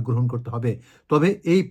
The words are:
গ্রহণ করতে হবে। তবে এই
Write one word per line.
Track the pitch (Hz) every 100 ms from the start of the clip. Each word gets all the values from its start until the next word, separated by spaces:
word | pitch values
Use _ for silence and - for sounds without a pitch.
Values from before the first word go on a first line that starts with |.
| 120
গ্রহণ | 117 123
করতে | 120 120
হবে। | 120 120 117 - _ -
তবে | 147 175 202 165
এই | 180 -